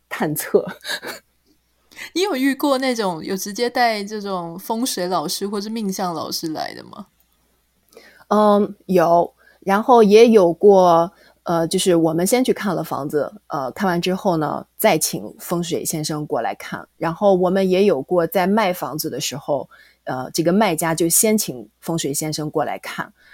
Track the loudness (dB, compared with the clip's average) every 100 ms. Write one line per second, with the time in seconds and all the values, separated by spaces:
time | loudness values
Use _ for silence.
0 | -12 -6 -4 -4 0 0 0 -10 -10 -10
1 | -10 -16 _ _ _ _ _ _ _ -20
2 | -8 -2 -2 0 0 0 0 0 0 -2
3 | -2 -4 -6 -6 -6 -4 -4 0 0 0
4 | -6 -8 -6 -6 -8 -10 -6 -4 -4 -4
5 | -2 -2 -4 -6 -6 -6 -6 -6 -6 -4
6 | -4 -6 -6 -6 -6 -6 -8 -12 -18 -20
7 | -20 _ _ _ _ _ _ _ _ -20
8 | -20 _ -2 2 4 4 0 -4 0 2
9 | 4 4 2 _ _ _ -2 0 4 6
10 | 8 8 8 8 4 4 6 8 6 4
11 | 2 -4 _ _ -4 -2 0 0 2 4
12 | 2 0 0 2 2 0 -2 -4 -4 -6
13 | -4 -2 -4 -8 -10 -6 -6 -2 -2 0
14 | -2 -2 0 0 -2 -6 -10 0 2 2
15 | 0 -6 -12 -14 -6 -4 -4 -4 -4 -6
16 | -6 -6 -4 -4 -4 -8 -10 -14 -14 -8
17 | -6 0 2 4 2 2 2 4 4 2
18 | 0 0 0 0 2 2 0 -2 -6 -6
19 | -8 -6 -8 -8 -4 -4 -4 -18 _ _
20 | -10 -8 -6 -2 2 2 2 0 -2 0
21 | 0 2 2 2 -2 -10 -14 _ -6 -4
22 | -4 -6 -6 -6 -4 -4 -4 -6 -10 -10
23 | -12 _ _